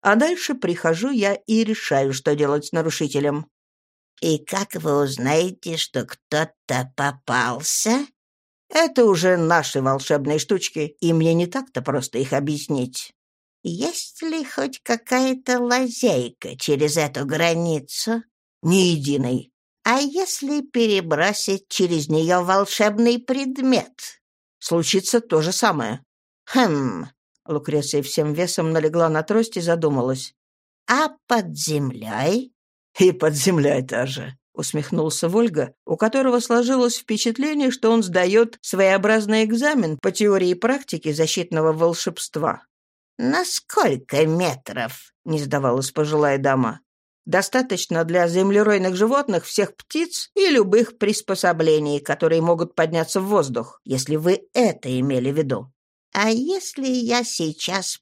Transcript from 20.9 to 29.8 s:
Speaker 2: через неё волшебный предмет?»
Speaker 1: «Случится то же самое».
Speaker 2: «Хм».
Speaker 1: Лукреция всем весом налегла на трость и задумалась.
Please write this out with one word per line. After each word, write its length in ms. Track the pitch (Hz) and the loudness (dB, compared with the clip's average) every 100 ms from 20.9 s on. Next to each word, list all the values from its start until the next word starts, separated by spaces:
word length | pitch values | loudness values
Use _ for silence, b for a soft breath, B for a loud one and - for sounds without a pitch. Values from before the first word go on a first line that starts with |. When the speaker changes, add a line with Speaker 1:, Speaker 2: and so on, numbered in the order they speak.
| 202 165 151 180 208 - 196 _ | 2 0 0 0 -2 -4 -4 _
Speaker 2:
через 400 | - 180 170 147 | -2 0 0 0
неё 340 | 156 160 180 | 0 2 2
волшебный 760 | 175 190 196 - 214 208 233 240 | 2 0 0 0 0 2 2 2
предмет?» 1040 | 247 262 277 262 262 247 - - - - _ _ _ _ | -2 -4 -4 -2 2 2 0 -14 -18 -18 _ _ _ _
Speaker 1:
«Случится 600 | - 170 165 190 185 233 | -2 -2 2 0 2 -2
то 220 | 233 160 | 2 0
же 100 | 156 | 0
самое». 520 | 185 226 156 113 123 _ _ _ _ - | 0 0 0 -4 -8 _ _ _ _ -2
Speaker 2:
«Хм». 600 | 262 233 147 131 90 76 _ _ _ - | 2 2 2 -2 -4 -10 _ _ _ -8
Speaker 1:
Лукреция 520 | 151 151 151 139 143 | -6 -2 -2 0 -4
всем 300 | 135 - 151 | -2 -2 -2
весом 400 | 151 175 180 160 | -2 -2 -2 0
налегла 360 | 160 156 165 165 | 0 0 2 2
на 140 | 156 | 0
трость 340 | 160 220 226 196 | 0 0 0 -4
и 40 | |
задумалась. 720 | 170 165 | -2 0